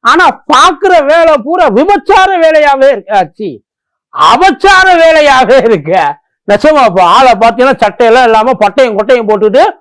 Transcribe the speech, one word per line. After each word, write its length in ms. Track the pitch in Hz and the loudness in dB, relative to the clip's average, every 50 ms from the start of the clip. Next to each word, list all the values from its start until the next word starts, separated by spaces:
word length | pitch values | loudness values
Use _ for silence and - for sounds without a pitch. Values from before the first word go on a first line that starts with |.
| - | -2
ஆனா 220 | 226 269 339 359 302 - - _ - 294 | -2 0 0 0 -2 -2 -4 _ -4 -2
பாக்குற 400 | 254 302 370 320 285 403 381 359 330 285 277 | 0 0 0 -2 -2 -2 0 0 0 0 0
வேலை 220 | 311 339 330 330 311 269 214 | 0 2 2 0 0 -2 -4
பூரா 200 | 277 339 359 339 277 196 | -6 -4 -2 -2 0 0
விபச்சார 520 | 226 311 381 415 359 - - 302 370 370 392 381 349 330 | 0 0 0 -2 -2 -2 0 0 0 2 0 0 0 0
வேலையாவே 460 | 320 311 302 302 285 277 269 269 277 269 | 0 0 2 0 0 0 0 0 0 0
இருக்கு. 200 | 208 190 - 214 196 | -2 -6 -4 -4 -4
ஆச்சி, 300 | 185 - _ - 214 175 127 107 _ _ _ _ _ _ _ _ _ _ - - 156 170 | -4 -4 _ -12 -12 -12 -12 -14 _ _ _ _ _ _ _ _ _ _ -6 -2 0 0
அபச்சார 560 | 220 262 359 392 - - - 392 392 370 370 381 359 330 330 | 2 2 0 0 0 0 0 0 2 2 2 2 2 2 2
வேலையாவே 540 | 330 320 311 294 285 269 254 254 196 254 269 247 226 | 2 2 2 2 2 0 0 0 2 2 2 2 0
இருக்கு. 340 | 220 165 135 156 180 185 156 143 147 _ _ _ _ _ _ - | -2 -2 -2 -4 -2 -2 -2 -4 -6 _ _ _ _ _ _ -4
நிஜமாப்பா, 540 | 202 214 - 311 311 285 254 214 170 185 180 170 185 | -4 0 0 0 2 2 0 0 0 0 0 2 2
ஆளை 160 | 240 269 254 233 190 226 | 2 2 2 2 2 0
பாத்தீங்கன்னா 380 | 233 - 247 247 269 254 - 233 | -2 0 0 -2 -2 0 -2 -4
சட்டையெல்லாம் 440 | 202 196 - 240 226 226 254 254 226 | -4 -2 -2 0 0 2 2 2 2
இல்லாம 240 | 220 220 214 254 262 - 214 | 0 0 0 -2 -2 -2 -2
பட்டையும் 340 | 202 196 285 262 240 214 | -2 0 -2 -2 -2 -2
கொட்டையும் 320 | 190 214 226 262 247 220 202 | -6 -2 -2 -2 -2 0 -4
போட்டுட்டு 340 | 214 202 214 214 196 269 359 415 - _ | -2 -2 -2 0 0 0 0 0 -2 _